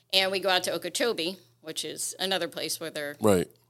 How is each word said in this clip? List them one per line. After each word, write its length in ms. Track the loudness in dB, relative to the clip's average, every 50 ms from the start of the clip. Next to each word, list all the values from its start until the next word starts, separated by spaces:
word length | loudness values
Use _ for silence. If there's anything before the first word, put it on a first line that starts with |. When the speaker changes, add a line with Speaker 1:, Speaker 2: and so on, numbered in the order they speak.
| _ 2 4
Speaker 1:
And 180 | 4 4 4
we 80 | 2 0
go 80 | 2 2
out 140 | 2 2 2
to 100 | 0 -4
Okeechobee, 640 | -4 -4 -4 -2 0 0 0 0 0 -2 -4 -4 -8 -14 _ _ _
which 220 | -12 -10 -8 -6 -6
is 320 | -6 -6 -6 -6 -6 -4 -4
another 280 | -2 0 0 0 -2
place 320 | -4 -6 -6 -6 -4 -6 -6
where 100 | -8 -8
there 280 | -8 -8 -8 -8 -4 2
Speaker 2:
Right. 300 | 4 6 6 6 4 0 _ _ _